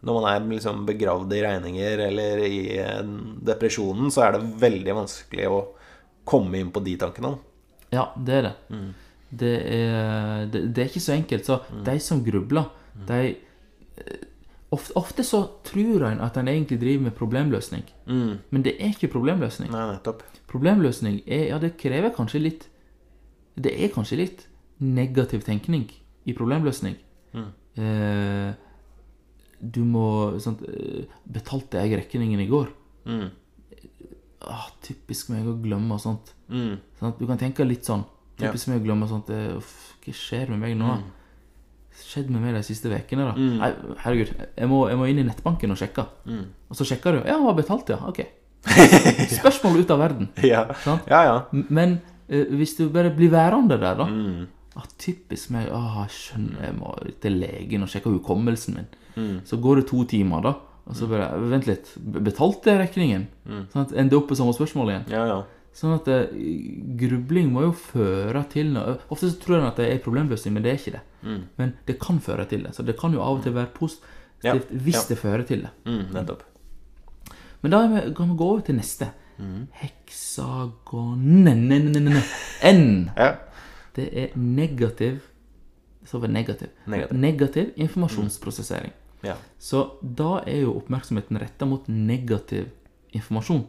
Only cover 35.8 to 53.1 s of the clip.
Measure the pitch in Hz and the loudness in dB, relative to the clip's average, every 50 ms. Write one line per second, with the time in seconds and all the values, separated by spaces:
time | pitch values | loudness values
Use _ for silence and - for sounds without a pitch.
35.8 | 107 113 107 104 - 110 110 107 - - - - _ - 107 123 120 110 101 98 | -2 -2 -4 -4 -4 -4 -6 -6 -8 -18 -20 -20 _ -8 -6 -4 -4 -4 -6 -8
36.8 | - _ - - - 117 113 - 120 117 127 117 123 131 135 - 143 127 120 120 | -12 _ -12 -6 -6 -6 -4 -4 -4 -4 -4 -2 -2 -4 -2 0 0 0 0 -2
37.8 | - - 113 101 101 - _ _ _ - - - 110 107 - 120 - - 127 120 | -4 -4 -4 -4 -4 -8 _ _ _ -20 -10 -6 -6 -4 -4 -4 -4 -2 -2 -2
38.8 | 107 107 107 107 107 107 110 107 107 - 110 107 107 110 - - - - - - | 0 0 0 0 0 -2 -4 -6 -6 -6 -6 -6 -6 -6 -6 -8 -10 -14 -20 -20
39.8 | - - - _ - - 131 - - - - 117 131 127 117 104 110 117 117 110 | -20 -20 -20 _ -14 -14 -12 -12 -10 -8 -6 -6 -4 -4 -4 -4 -4 -4 -2 -2
40.8 | 113 117 127 110 101 92 - - - _ _ - _ _ _ - - _ _ _ | 0 0 -2 -2 -6 -10 -16 -20 -20 _ _ -20 _ _ _ -20 -20 _ _ _
41.8 | - _ - - - - - 143 139 135 127 113 113 123 117 107 104 - 113 110 | -20 _ -20 -20 -20 -10 -8 -6 -4 -2 -2 -2 0 -2 -2 -4 -4 -6 -8 -6
42.8 | - 120 104 - - - - 135 139 127 107 123 135 131 120 113 104 - - - | -4 -4 -4 -4 -4 -4 -2 -2 -2 -2 0 0 0 2 2 2 0 -2 -2 -4
43.8 | - - - - - 113 123 117 110 - - - - - - - 113 127 135 135 | -10 -14 -12 -8 -2 0 0 0 0 -2 -4 -8 -8 -10 -6 -4 0 2 4 4
44.8 | 131 101 117 127 127 131 139 143 131 120 110 - - 165 170 - - 107 98 95 | 4 4 2 0 2 2 2 2 2 0 -2 -2 -2 -2 -2 0 0 -2 -2 -2
45.8 | - 98 - - 113 - - - - - 117 107 95 95 95 - - - 117 - | -4 -6 -4 -6 -6 -6 -10 -20 -14 -12 -10 -10 -10 -12 -16 -20 -18 -18 -4 -4
46.8 | 143 135 135 120 - 180 170 131 117 - 294 311 285 240 196 165 151 - 196 277 | -2 -2 -2 0 2 2 2 2 2 0 2 4 4 4 4 2 2 0 -2 -4
47.8 | - - - - - - 180 - - - - _ _ _ _ _ - 208 208 185 | -2 -4 -4 -4 -4 -8 -6 -6 -8 -8 -10 _ _ _ _ _ 0 6 12 12
48.8 | 175 - 185 165 - - - - - - - - - 269 269 - - 196 170 165 | 12 12 12 10 8 8 4 4 0 0 0 4 6 6 6 6 4 4 6 6
49.8 | 180 170 165 139 151 160 147 113 98 101 - - 147 131 117 110 113 120 139 - | 6 6 4 4 4 2 2 -2 -4 -6 -2 4 4 6 6 6 2 0 -4 -4
50.8 | - 147 151 160 - - 139 160 170 139 113 123 135 - - 139 - - 147 160 | -2 0 0 0 2 6 8 8 8 8 6 2 0 -2 -2 -4 0 2 2 4
51.8 | 170 180 180 170 - - - - - - 139 143 143 - 135 143 156 151 - - | 4 4 2 0 -4 -10 -20 -20 -10 -2 0 0 0 2 2 0 0 0 0 0
52.8 | 165 156 147 175 175 175 | 0 2 2 2 2 2